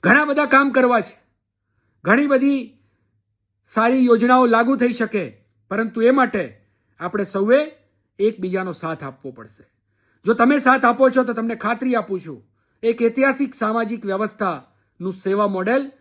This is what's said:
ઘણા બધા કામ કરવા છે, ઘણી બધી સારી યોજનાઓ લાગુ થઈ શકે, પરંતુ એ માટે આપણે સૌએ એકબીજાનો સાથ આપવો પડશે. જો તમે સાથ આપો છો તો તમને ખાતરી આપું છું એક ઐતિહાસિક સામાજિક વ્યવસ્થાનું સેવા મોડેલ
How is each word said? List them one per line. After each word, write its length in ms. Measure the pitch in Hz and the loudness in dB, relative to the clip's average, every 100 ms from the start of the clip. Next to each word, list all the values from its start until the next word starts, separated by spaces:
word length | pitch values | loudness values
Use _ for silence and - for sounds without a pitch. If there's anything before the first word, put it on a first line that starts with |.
ઘણા 220 | 180 262 | 0 0
બધા 220 | 302 285 294 | 0 -2 2
કામ 220 | 269 277 | 2 2
કરવા 300 | 262 254 240 | 0 0 0
છે, 160 | - - _ _ _ _ _ _ _ _ | -4 -14 _ _ _ _ _ _ _ _
ઘણી 220 | - 233 294 | 0 0 2
બધી 340 | 269 269 277 226 _ _ _ _ _ _ _ _ _ _ | 2 2 -2 -6 _ _ _ _ _ _ _ _ _ _
સારી 300 | - 226 262 247 | -2 2 2 4
યોજનાઓ 400 | 233 240 254 247 | 4 4 4 4
લાગુ 300 | 226 233 269 | 2 2 0
થઈ 160 | 247 | -2
શકે, 320 | 240 220 208 147 - _ _ _ | -2 -4 -4 -8 -14 _ _ _
પરંતુ 300 | 202 226 226 | -6 -6 0
એ 100 | 233 | 2
માટે 340 | 269 254 220 135 104 _ _ _ _ | 2 0 -2 -8 -12 _ _ _ _
આપણે 240 | 175 202 | -8 -6
સૌએ 360 | 190 196 202 262 302 - _ _ _ _ | -4 -2 2 2 2 -10 _ _ _ _
એકબીજાનો 540 | 208 214 185 185 185 | -2 -2 -6 -6 -6
સાથ 300 | 156 165 160 | -8 -10 -10
આપવો 260 | 139 131 139 | -12 -14 -18
પડશે. 340 | 123 110 - _ _ _ _ _ _ | -18 -20 -20 _ _ _ _ _ _
જો 80 | - | -2
તમે 240 | 226 240 285 | 4 4 4
સાથ 260 | 254 262 | 4 4
આપો 260 | 247 240 262 | 2 4 2
છો 140 | 254 | 2
તો 80 | 240 | -2
તમને 240 | 226 226 226 | -4 -6 -6
ખાતરી 380 | 208 233 254 | -6 -4 -2
આપું 260 | 240 202 190 | -4 -4 -10
છું 220 | 165 123 _ _ _ _ | -10 -18 _ _ _ _
એક 200 | 226 233 | -4 0
ઐતિહાસિક 520 | 233 233 269 262 269 | -2 0 0 0 -6
સામાજિક 480 | - 214 226 220 220 196 | -4 -4 -2 -4 -6 -6
વ્યવસ્થાનું 1040 | 196 214 - 196 151 _ _ _ _ 180 | -4 -6 -4 -6 -6 _ _ _ _ -10
સેવા 360 | 185 196 202 202 | -8 -4 -2 -2
મોડેલ 440 | 190 185 262 269 _ | -2 0 -2 -2 _